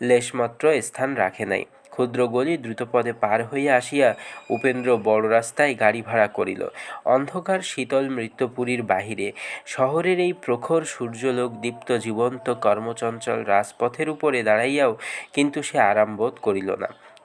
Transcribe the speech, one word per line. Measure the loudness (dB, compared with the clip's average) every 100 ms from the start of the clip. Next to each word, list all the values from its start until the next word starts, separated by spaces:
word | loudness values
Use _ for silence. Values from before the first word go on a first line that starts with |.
লেশমাত্র | 4 4 4 -2 -2 2 2 2
স্থান | 0 -4 -4
রাখে | 0 -2 0 -2
নাই। | -2 -4 -14 -10
ক্ষুদ্র | -2 0 2 0
গলি | 2 0 -2
দ্রুতপদে | -4 -6 0 0 0
পার | 0 2 2
হইয়া | 0 -2 2 2
আসিয়া | 2 4 4 2 -6 -16 -4
উপেন্দ্র | 0 2 2 2 2
বড় | 4 2 4
রাস্তায় | 2 2 0 0 2
গাড়ি | 2 2
ভাড়া | -2 0 2
করিল। | 0 -4 -4 -8 -8 -14 -6
অন্ধকার | 0 0 0 -6 -4 -4
শীতল | -4 -6 -2 0 0
মৃত্যুপুরীর | -4 -6 -4 -4 -2 -2 -2
বাহিরে | 0 0 0 -6 -6 -8 -12 -14 -10
শহরের | -2 0 2 0 2
এই | 0
প্রখর | -2 -2 -2 0 0
সূর্যলোক | -2 -6 -8 -4 -2 0 -2
দীপ্ত | -4 -8 -6 -2
জীবন্ত | -2 -2 -2 -2 -2 -4
কর্মচঞ্চল | 0 2 2 -2 -6 -6 -6 -4 -4
রাজপথের | 2 2 2 -2 -4 -2 -4
উপরে | -2 0 2
দাঁড়াইয়াও | 2 2 2 2 2 0 -8 -12 -4
কিন্তু | 0 0 0
সে | -2 2
আরাম | 4 4 2 2
বোধ | -2 0
করিল | 0 0 -2
না। | -2 -6 -10 -20 -20